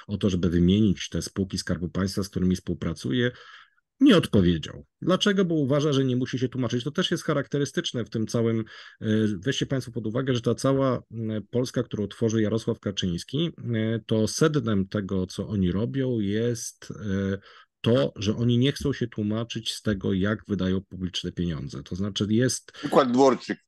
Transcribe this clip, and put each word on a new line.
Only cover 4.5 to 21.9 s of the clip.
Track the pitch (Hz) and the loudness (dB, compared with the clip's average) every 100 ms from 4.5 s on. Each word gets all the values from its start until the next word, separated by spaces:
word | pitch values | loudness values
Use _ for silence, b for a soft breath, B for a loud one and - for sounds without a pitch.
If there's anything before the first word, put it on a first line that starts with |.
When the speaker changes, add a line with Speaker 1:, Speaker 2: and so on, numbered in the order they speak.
| 82 - - - _ | 2 -2 -14 -18 _
Speaker 1:
Dlaczego? | 147 185 208 196 | 0 2 2 2
Bo | 180 | 2
uważa, | 160 135 143 151 | 2 2 2 2
że | 135 | 2
nie | 135 123 | 2 0
musi | 127 120 | -2 -2
się | 123 | -2
tłumaczyć. | 123 120 123 | -2 -2 -2
To | 131 | -2
też | 147 180 | -2 -2
jest | 170 | -2
charakterystyczne | - 143 131 147 139 - - 123 | -2 -2 -2 -2 -2 -2 -4 -6
w | 104 | -4
tym | 117 107 | -4 -2
całym, | 120 113 113 110 B B B | 0 2 0 -4 B B B
e, | 110 110 107 98 | 0 2 2 0
weźcie | 98 135 139 | -2 -2 -2
państwo | 135 120 | -4 -4
pod | 117 110 | -6 -4
uwagę, | 117 135 | -2 0
że | 123 | 0
ta | 120 | 0
cała, | 113 135 135 135 120 - | 0 2 2 2 0 -4
m, | 113 110 107 101 | -8 -4 -4 -4
Polska, | 120 127 135 | -2 -2 -2
którą | 113 110 101 | -4 -4 -6
tworzy | - 113 113 | 0 0 2
Jarosław | 104 110 - 110 | 2 0 -2 -4
Kaczyński, | 104 95 95 85 - 135 165 - 120 | -4 -4 -2 -4 -4 -4 -4 -6 -4
e, | 113 110 113 - | -2 0 -2 0
to | 110 107 | 0 0
sednem | - 160 151 113 101 95 | 2 2 2 0 0 0
tego, | 107 92 95 92 | -2 -2 -2 -2
co | - 95 | -6 -4
oni | 101 90 | 0 2
robią, | 90 120 131 127 117 | 0 -2 -2 -2 -2
jest, | 98 104 120 117 - - - | -2 0 -2 -2 -8 -14 -16
e, | - 104 98 98 98 b b b _ | -10 -4 -2 -2 -4 b b b _
to, | 113 127 143 - | 2 4 2 -2
że | 101 107 | -2 0
oni | 120 120 | 2 2
nie | 135 | 2
chcą | 147 143 | 0 -4
się | 131 117 | -4 -6
tłumaczyć | - 104 110 120 117 110 | -4 -4 -4 -6 -8 -8
z | - | -6
tego, | - 98 104 | -4 -2 0
jak | 98 98 110 - | 0 0 -2 -4
wydają | 98 92 95 | -2 0 -2
publiczne | - 92 92 - 87 | -4 -8 -8 -6 -6
pieniądze. | - 87 76 71 67 | -4 -4 -4 -8 -10
To | 78 | -10